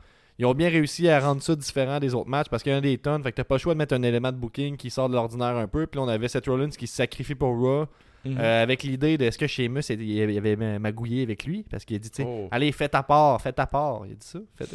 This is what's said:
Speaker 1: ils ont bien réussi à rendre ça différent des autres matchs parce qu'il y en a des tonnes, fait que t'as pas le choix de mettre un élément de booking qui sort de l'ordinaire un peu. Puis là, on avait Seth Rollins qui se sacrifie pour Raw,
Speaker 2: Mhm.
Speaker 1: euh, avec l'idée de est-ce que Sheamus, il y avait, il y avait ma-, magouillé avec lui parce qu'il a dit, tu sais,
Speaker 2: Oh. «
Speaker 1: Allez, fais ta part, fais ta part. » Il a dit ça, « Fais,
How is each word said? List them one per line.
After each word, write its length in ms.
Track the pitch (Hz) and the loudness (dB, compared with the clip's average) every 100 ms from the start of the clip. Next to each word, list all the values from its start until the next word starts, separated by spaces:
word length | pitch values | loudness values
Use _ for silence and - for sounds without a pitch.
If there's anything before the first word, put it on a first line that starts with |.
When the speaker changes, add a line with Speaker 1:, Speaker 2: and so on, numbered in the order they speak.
| - _ _ - | -12 _ _ 0
Speaker 1:
ils 80 | 123 | 2
ont 80 | |
bien 160 | 131 170 | 4 4
réussi 380 | 165 147 - 170 | 4 2 2 4
à 120 | 151 | 6
rendre 220 | 139 139 | 4 2
ça 120 | - | 0
différent 460 | 160 135 - 131 143 | -2 -2 -2 0 0
des 140 | 139 | 0
autres 160 | 123 - | -2 -2
matchs 180 | 135 151 | -2 -2
parce 140 | - | -2
qu'il 100 | - | 0
y 20 | |
en 40 | 139 | 2
a 40 | |
des 140 | 139 127 | 2 0
tonnes, 240 | 147 147 | 0 -2
fait 80 | 131 | -2
que 40 | 113 | -4
t'as 80 | |
pas 120 | 123 135 | 0 0
le 20 | |
choix 140 | 170 | 2
de 40 | 156 | 0
mettre 160 | 151 | 0
un 80 | 127 | 2
élément 300 | 123 120 127 | 2 2 0
de 40 | 127 | -4
booking 380 | 120 - 143 143 | -6 -4 -6 -6
qui 120 | 123 | -8
sort 180 | - 131 | -2 0
de 60 | |
l'ordinaire 420 | 123 117 120 123 120 | 0 0 -2 -2 -2
un 100 | 107 | -2
peu. 180 | 151 160 | -2 -4
Puis 120 | 139 | -2
là, 60 | 131 | -2
on 20 | |
avait 200 | 110 120 | 0 0
Seth 180 | 135 127 | -2 -2
Rollins 240 | 131 147 | 0 -2
qui 160 | 135 120 | -6 -8
se 100 | - | -2
sacrifie 380 | 123 - 131 | -2 -4 -8
pour 160 | 135 135 120 | -2 -2 2
Raw, 280 | 123 143 151 - _ _ | 2 0 -2 -8 _ _
Speaker 2:
Mhm. 140 | 131 131 | -6 0
Speaker 1:
euh, 240 | 113 113 | 2 4
avec 200 | 113 127 | 4 0
l'idée 340 | 139 131 151 156 | -2 0 2 4
de 80 | |
est-ce 140 | 120 - | 2 0
que 80 | 147 | -2
Sheamus, 340 | - 120 131 151 | 0 -2 -2 -4
il 240 | 110 110 | -4 -2
y 80 | 107 | 0
avait, 120 | 107 | 2
il 20 | |
y 40 | 104 | 2
avait 160 | 107 | 0
ma-, 240 | 104 110 104 | 0 0 -2
magouillé 440 | 107 113 117 120 | -4 -4 -4 -2
avec 220 | 123 104 - | -2 -4 -6
lui 180 | 196 214 | -8 -8
parce 160 | - - | -12 -6
qu'il 100 | 107 | -8
a 20 | |
dit, 120 | 110 | -6
tu 120 | - | -6
sais, 60 | 127 | -6
Speaker 2:
Oh. « 200 | 117 95 | -6 -4
Speaker 1:
Allez, 200 | 117 147 | 0 0
fais 200 | 139 147 | 0 0
ta 120 | 143 | 0
part, 380 | 139 147 151 123 | 4 6 6 4
fais 100 | 139 | 0
ta 120 | 131 131 | -2 -2
part. » 360 | 143 147 110 101 | -2 -2 -4 -8
Il 60 | |
a 20 | |
dit 120 | 107 - | -14 -16
ça, « 120 | 170 214 - | -16 -16 -14
Fais, 100 | - | -12